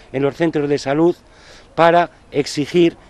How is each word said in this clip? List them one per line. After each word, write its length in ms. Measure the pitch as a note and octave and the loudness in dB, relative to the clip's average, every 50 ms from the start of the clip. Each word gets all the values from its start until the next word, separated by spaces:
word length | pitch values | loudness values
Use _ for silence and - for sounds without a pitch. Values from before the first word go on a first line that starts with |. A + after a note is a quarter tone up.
| - - - | -18 -10 -6
en 100 | C3 C#3 | -4 -4
los 120 | C#3 - | -4 -2
centros 340 | - E3+ E3 D3 D#3 C#3+ C#3+ | -2 -2 -2 -2 -2 -2 -2
de 80 | D3 C3+ | -4 -4
salud, 380 | - C3+ C#3 D3+ E3 F3 F3 - _ _ _ _ - - - - - - _ | -4 -2 -2 0 2 0 0 -2 _ _ _ _ -20 -20 -20 -20 -20 -8 _
para 340 | - D#3+ E3+ E3 F3 F3 - - _ _ - | 2 2 4 4 2 2 -2 -4 _ _ -8
exigir 680 | - C#3+ C#3+ - - D3+ C#3+ C3 - F3 E3+ E3+ - - - | -6 -6 -6 -4 -6 -8 -6 -2 0 0 2 0 0 -4 -12